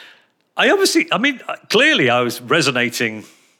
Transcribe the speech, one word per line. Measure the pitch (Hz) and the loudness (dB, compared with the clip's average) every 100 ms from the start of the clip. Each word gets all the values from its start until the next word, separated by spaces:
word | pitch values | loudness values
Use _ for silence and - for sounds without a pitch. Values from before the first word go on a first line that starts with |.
| - - _ _ _ - | -20 -20 _ _ _ 0
I | 220 | 2
obviously, | 392 381 320 - | 2 2 0 0
I | 180 | -2
mean, | 277 254 - - - | -2 -4 -10 -12 -2
clearly | 214 302 269 127 | 2 2 2 2
I | 123 | 2
was | 120 - | 0 -4
resonating | 123 165 147 123 120 - 117 107 90 _ _ | -2 0 0 0 -2 -2 -6 -6 -14 _ _